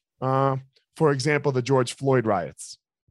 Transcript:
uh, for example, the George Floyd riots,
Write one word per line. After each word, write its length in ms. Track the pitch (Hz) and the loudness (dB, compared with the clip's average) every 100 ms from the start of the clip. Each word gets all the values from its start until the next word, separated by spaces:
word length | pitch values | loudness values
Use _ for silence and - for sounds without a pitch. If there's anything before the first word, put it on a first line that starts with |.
| _ - | _ -6
uh, 360 | 131 135 135 131 - _ _ - | -2 2 0 -2 -8 _ _ 0
for 140 | 160 | 0
example, 400 | 139 143 147 147 | 2 0 0 0
the 100 | 127 | -2
George 320 | 120 131 120 | 0 0 0
Floyd 320 | - 135 131 110 | -4 0 2 2
riots, 520 | 98 71 - - - _ _ _ | -2 -4 -10 -20 -20 _ _ _